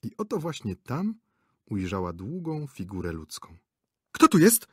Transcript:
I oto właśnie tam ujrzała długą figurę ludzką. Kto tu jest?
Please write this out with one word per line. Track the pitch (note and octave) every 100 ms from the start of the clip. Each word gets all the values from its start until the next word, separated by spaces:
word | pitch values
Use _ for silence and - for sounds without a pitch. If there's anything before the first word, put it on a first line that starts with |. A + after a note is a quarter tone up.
I | A2+ -
oto | G#3+ A3+
właśnie | D#3+ D3+ G#2+
tam | F#2 - B2+ G3+ A3 _ _ _ _
ujrzała | _ G2+ F#2 F#2+ F2+
długą | E2+ F#2+ F3 E3 D#3 D3
figurę | - F2+ G2 E2+
ludzką. | E2 D#2 - - E2 _ _ _ _ _
Kto | - D#4
tu | F#3+
jest? | F3 A#3 -